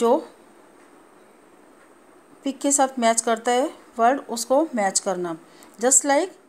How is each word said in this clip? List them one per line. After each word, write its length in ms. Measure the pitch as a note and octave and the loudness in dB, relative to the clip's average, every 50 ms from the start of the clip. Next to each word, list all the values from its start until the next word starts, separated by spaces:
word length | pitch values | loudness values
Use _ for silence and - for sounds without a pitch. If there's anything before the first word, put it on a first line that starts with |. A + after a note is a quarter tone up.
जो 160 | A#3 A#3 C4+ D#4+ - - - - - - - - - - - - - - - - - _ _ - - - _ _ _ _ - - - - - - - - - - _ - - - _ _ - - - | 2 2 2 0 -2 -6 -18 -20 -20 -20 -20 -20 -20 -20 -20 -20 -20 -20 -20 -20 -20 _ _ -20 -20 -20 _ _ _ _ -20 -20 -20 -20 -20 -20 -20 -20 -20 -20 _ -20 -20 -20 _ _ -18 -10 -8
pic 140 | C#4 C4 - | -8 -6 -4
के 120 | - C#4+ | -2 0
साथ 260 | C#4 - C4+ C4 C4 B3 | 2 2 0 0 0 0
match 220 | A#3 A3+ A3+ A3+ | 0 0 0 0
करता 320 | - A#3+ A3+ A3 A3 B3 | 0 -2 -2 -2 0 0
है 180 | B3 B3 C#4+ E4+ - - - - - A#3 | 0 0 0 -2 -6 -12 -20 -12 -2 2
वर्ड, 220 | A3+ A#3+ C#4+ C#4 | 2 2 2 0
उसको 420 | - - A#3 A3+ - - C4 C#4+ E4 D#4 C4 | -4 -8 -10 -8 -2 0 2 2 2 0 -2
match 260 | A3 G3 F#3+ G3 - | -2 -2 -2 -2 -2
करना। 360 | - G3+ F#3 F3+ F3 E3+ E3 D#3+ - - - - - - - - | -4 -4 -4 -4 -4 -6 -8 -10 -14 -20 -20 -20 -20 -20 -8 -4
Just 260 | A#3 B3+ C4+ - - | 0 2 2 2 2
like 260 | C#4+ C4+ D4 F#4 - - - _ | 2 2 2 0 -2 -6 -14 _